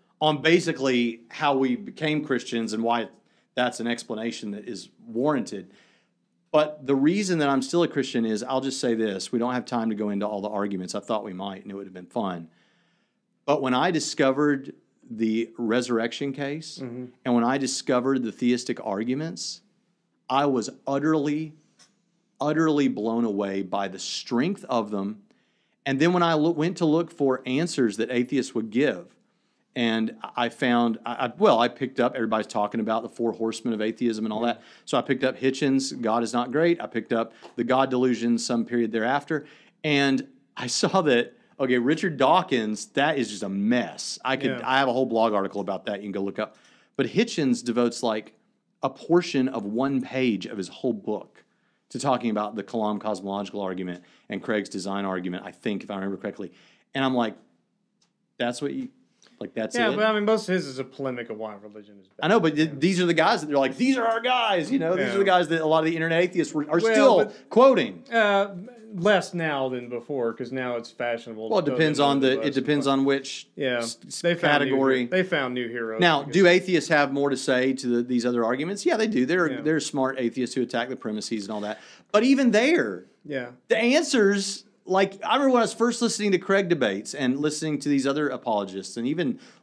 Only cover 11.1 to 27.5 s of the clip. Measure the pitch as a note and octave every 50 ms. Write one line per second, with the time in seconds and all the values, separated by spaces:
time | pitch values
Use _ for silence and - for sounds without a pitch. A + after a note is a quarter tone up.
11.1 | A#2 G#2+ G#2 G#2+ F#2 F#2 G2 G2+ F#2+ F#2+ - G#2 G2 G2 G2 F#2 F2+ F2+ F2+ -
12.1 | - A#2+ G#2+ F#2+ F2+ E2+ E2 E2 _ _ _ _ _ _ _ _ _ _ _ _
13.1 | _ _ _ _ _ _ _ - C#3+ D3+ C3+ C3 B2+ B2+ D3+ F3+ F3 D3+ - -
14.1 | - - C#3+ C3 C3 C#3 D3+ D3 C#3+ C#3 C3+ - - - _ _ _ _ _ -
15.1 | A#2 G#2+ A2+ A2+ A2 A2+ A2+ A2+ - - A#2+ A2 A2+ B2 B2 B2 A#2+ A2+ A2+ A#2+
16.1 | - - D3 C#3 C3 C3+ C#3+ C#3 D3 D#3+ D#3+ - - - C3+ A#2+ A#2 B2+ B2+ B2
17.1 | - _ - B2+ A#2+ A#2+ A#2 A#2+ C3 C#3+ C3+ B2 - - - - C3 B2 A#2+ C3
18.1 | C#3 C3+ A#2+ A2 G2 - B2 A#2+ B2 A#2+ - - A#2+ - - G#2+ G2+ G2 A2+ A#2+
19.1 | B2+ C#3 D#3+ E3 - - - - - - _ _ _ _ _ _ _ _ _ _
20.1 | _ _ _ - C3 C3+ C#3+ C#3+ C3 A#2+ G#2 - - - - - C#3 C#3+ C#3+ D#3
21.1 | D#3 D#3 C#3+ D3+ D3 D3+ D#3+ D#3 D3+ - _ _ _ _ _ _ _ _ _ _
22.1 | _ _ _ _ _ - C3+ D3 D3+ D#3 E3 D#3+ D3+ D3 C#3 C3 A#2 G2 G#2 A2+
23.1 | A2+ A#2 A#2 A2+ G2+ G2 G#2 G2 G2 G2 G2 F#2 G2 G2+ G2 G2 F#2 F2+ - -
24.1 | - - - - B2 A#2 B2 F3 G3+ - - - B2+ A#2 G#2+ G#2 G#2+ G2 G2 G2+
25.1 | A2 - - _ _ _ _ _ _ _ _ _ _ _ - C3+ C#3 C3+ D#3 F3
26.1 | F3+ F3+ E3+ E3 E3 D3+ D3 E3 E3+ D#3 D#3 E3+ - - E3+ D#3 D3+ D#3+ E3+ D#3+
27.1 | - - C#3+ C3+ B2+ B2+ - C3